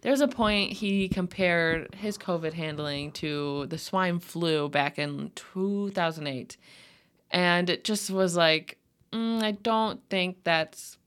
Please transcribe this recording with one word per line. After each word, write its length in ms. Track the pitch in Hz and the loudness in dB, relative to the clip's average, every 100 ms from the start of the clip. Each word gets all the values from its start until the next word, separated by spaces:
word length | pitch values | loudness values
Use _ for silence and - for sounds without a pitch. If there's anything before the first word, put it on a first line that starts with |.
There's 180 | - 269 | 2 2
a 80 | 285 | 2
point 440 | 247 220 208 202 | 2 2 4 2
he 340 | 196 208 196 190 | -2 0 2 2
compared 840 | 190 180 - 180 170 165 165 - | 0 -2 0 2 4 2 0 -4
his 240 | 196 214 202 | -8 -8 -6
covid 340 | - 175 160 | -4 -4 -4
handling 600 | 165 156 151 151 143 147 | -6 -6 -6 -6 -4 -6
to 520 | - 156 147 143 143 139 | -6 -6 -4 -4 -4 -6
the 100 | 160 | -8
swine 400 | - 190 185 175 | -4 0 0 0
flu 480 | - 165 170 156 147 | -4 -4 0 0 0
back 300 | 147 143 147 | 0 0 -2
in 340 | 147 143 147 | -4 -4 -8
two 540 | - - 185 196 202 202 | -10 -12 -4 -2 0 -2
thousand 340 | 196 170 160 147 | 0 -2 -2 -6
eight. 320 | 131 - - - - - - _ _ _ | -8 -10 -18 -20 -20 -20 -20 _ _ _
And 400 | 180 180 175 180 | 2 4 4 4
it 140 | 175 | 0
just 260 | - 214 - | 0 -4 -2
was 260 | 190 190 170 | 2 2 6
like, 400 | 165 156 - - _ _ _ | 6 6 0 -20 _ _ _
"Mm, 280 | 226 226 226 | -4 -2 0
I 100 | 214 | 0
don't 480 | 208 233 220 220 - _ | 0 2 2 2 -2 _
think 340 | 190 180 185 | 0 0 -2
that's 540 | - 160 160 - - - | 0 2 0 -6 -18 -20